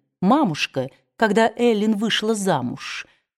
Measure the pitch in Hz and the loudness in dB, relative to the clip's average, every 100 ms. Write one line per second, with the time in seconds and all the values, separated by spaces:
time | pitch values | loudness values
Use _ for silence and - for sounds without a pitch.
0 | _ _ 185 285 240 147 - 135 127 - | _ _ 2 2 2 -2 -4 -4 -6 -10
1 | _ - 220 208 226 - 240 214 214 202 | _ -2 0 4 2 2 0 2 0 0
2 | 220 - 214 220 190 143 123 131 - - | -2 -2 -2 -2 -2 -2 -2 -8 -12 -14
3 | - _ _ | -16 _ _